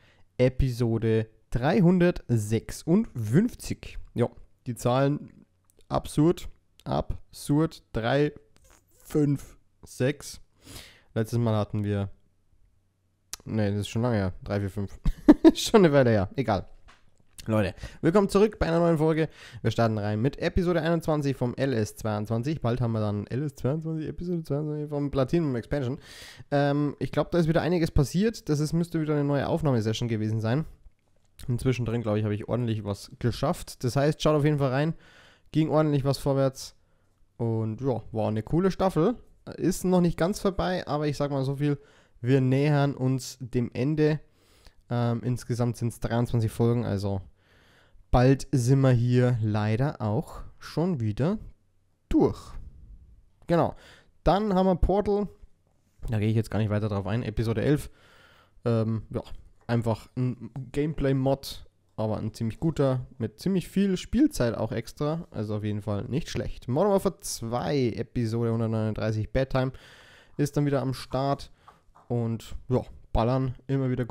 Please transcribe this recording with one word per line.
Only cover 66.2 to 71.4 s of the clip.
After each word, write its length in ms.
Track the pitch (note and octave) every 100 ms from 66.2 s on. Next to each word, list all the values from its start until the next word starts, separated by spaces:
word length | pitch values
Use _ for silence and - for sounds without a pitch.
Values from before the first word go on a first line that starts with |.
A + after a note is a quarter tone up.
| -
schlecht. 400 | A#2 - - -
Modern 240 | C3+ G#3
Warfare 260 | G3 G3 -
zwei, 720 | - - A#2 A#2+ E3 D3 A#2+
Episode 640 | - A#2 B2 A2+ A#2 A#2
hundertneununddreißig, 800 | A2+ A2+ A2 A2 G#2 A2 A2 G#2+
Bad 160 | C3 C3
Time, 240 | C3 C3 - - - - - - -
ist 180 | C#3+ D3
dann 100 | D3
wieder 160 | C3+
am 120 | C3
Start. 580 | B2+ - C3 C#3 C#3